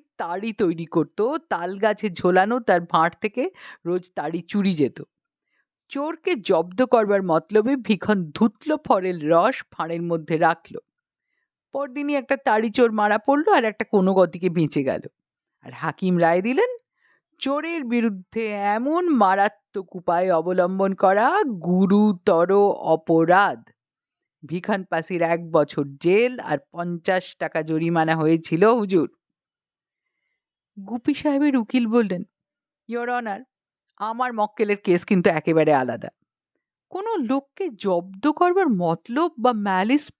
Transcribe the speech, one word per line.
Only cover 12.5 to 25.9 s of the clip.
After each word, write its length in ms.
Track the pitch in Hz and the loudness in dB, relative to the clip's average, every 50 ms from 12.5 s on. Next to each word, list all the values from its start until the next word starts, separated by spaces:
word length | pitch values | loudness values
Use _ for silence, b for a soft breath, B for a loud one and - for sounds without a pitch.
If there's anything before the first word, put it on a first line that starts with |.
| 214 214 220 233 | 0 2 0 0
চোর 220 | 208 - 247 226 214 | 2 2 2 2 2
মারা 260 | 214 208 208 208 214 | 2 0 0 0 0
পড়ল, 340 | - - 277 285 311 415 415 | 2 2 2 2 4 4 4
আর 120 | 302 233 | 4 2
একটা 200 | 220 208 - 226 | 0 -2 -6 -4
কোনো 300 | - - 208 185 185 196 | 0 0 2 2 4 4
গতিকে 360 | 190 185 175 156 180 175 185 | 4 2 2 0 -2 -4 -2
বেঁচে 340 | 165 170 160 143 - 147 139 | 0 0 -2 0 0 -2 -2
গেল। 160 | 131 - - - - _ _ _ _ _ _ _ _ _ _ - | -2 -2 -4 -6 -12 _ _ _ _ _ _ _ _ _ _ -20
আর 100 | - - | -20 -16
হাকিম 480 | - - 160 143 - - 185 180 175 | -10 -8 -8 -6 -4 -2 0 2 2
রায় 220 | 170 165 170 180 190 | 4 4 2 2 0
দিলেন, 340 | 233 262 294 466 494 508 466 _ _ _ _ _ _ _ _ _ _ _ - | 0 0 0 0 0 -2 -6 _ _ _ _ _ _ _ _ _ _ _ -8
চোরের 460 | - 269 277 294 302 330 339 339 277 | -6 -4 -4 -4 -4 -4 -6 -6 -4
বিরুদ্ধে 640 | 233 240 240 226 233 202 190 185 _ - 220 226 214 | -2 0 0 0 0 -2 -4 -10 _ -8 -6 -6 -6
এমন 600 | 208 202 202 202 208 220 240 277 311 349 359 349 | -4 -4 -2 -2 -2 -2 -2 -2 -2 0 0 2
মারাত্মক 880 | 302 240 208 185 190 196 196 208 - _ _ _ - 208 185 - - | 2 4 4 4 4 4 2 0 -2 _ _ _ -12 -12 -10 -10 -12
উপায় 360 | 190 170 - 175 170 185 190 180 | -8 -4 -2 0 0 2 2 2
অবলম্বন 600 | 160 160 175 185 180 180 180 190 190 196 196 196 | 0 0 0 0 0 0 0 0 0 0 0 0
করা 480 | - - 190 190 202 220 269 339 415 427 | 2 4 4 4 4 4 2 2 2 0
গুরুতর 1080 | 285 226 180 156 175 180 185 190 190 196 208 214 214 202 180 - - 180 165 170 180 196 202 202 202 | -2 -4 -4 -2 0 2 4 4 4 4 4 4 4 2 0 2 2 4 4 4 4 4 4 4 2
অপরাধ। 1000 | - - - - 160 160 - - 165 165 165 160 175 190 202 185 147 113 117 _ _ _ _ _ _ _ _ _ _ _ _ _ _ _ - | 2 0 0 0 0 0 2 2 2 4 4 4 4 4 4 2 0 -6 -12 _ _ _ _ _ _ _ _ _ _ _ _ _ _ _ -12
ভিখান 380 | 147 156 180 180 - 208 196 190 | -8 -8 -6 -4 -2 -4 -4 -4
পাসির 380 | - - 165 165 - 185 170 170 | -4 -6 -6 -4 -4 -2 -2 0
এক 280 | 165 170 170 170 165 | 0 0 -2 -2 0
বছর 340 | 160 160 147 143 - - 143 139 | 2 2 2 0 -2 -4 -6 -6